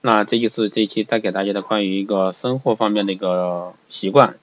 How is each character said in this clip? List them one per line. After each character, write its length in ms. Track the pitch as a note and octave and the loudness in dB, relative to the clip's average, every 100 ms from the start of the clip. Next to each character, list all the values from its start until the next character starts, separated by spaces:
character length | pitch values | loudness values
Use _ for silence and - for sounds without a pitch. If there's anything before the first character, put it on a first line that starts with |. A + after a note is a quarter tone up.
那 220 | B2+ A2 | 4 2
这 140 | G#2 A#2 | 4 0
就 100 | A#2 | 0
是 220 | - G#2+ | 0 -2
这 100 | A2+ | 0
一 60 | G#2 | -2
期 180 | - | -2
带 160 | G#2+ A2+ | -2 -2
给 100 | G#2 | 0
大 140 | F#2+ | -2
家 80 | G2 | -2
的 80 | G2+ | -4
关 240 | - G#2+ | -2 -2
于 160 | G2+ G2 | 0 -2
一 60 | G2 | -2
个 260 | G2+ F#2+ | 0 0
生 260 | F2+ B2 C3 | -2 -4 -2
活 160 | C3+ | -2
方 160 | A2 G#2+ | 0 0
面 140 | G#2 | 0
的 80 | G2 | -2
一 40 | F#2+ | -2
个 580 | F#2+ F2+ F2+ F2 F2+ - _ | -2 -2 -2 -4 -8 -16 _
习 220 | - F#2+ | -6 2
惯 300 | C3 A#2+ - | 4 4 2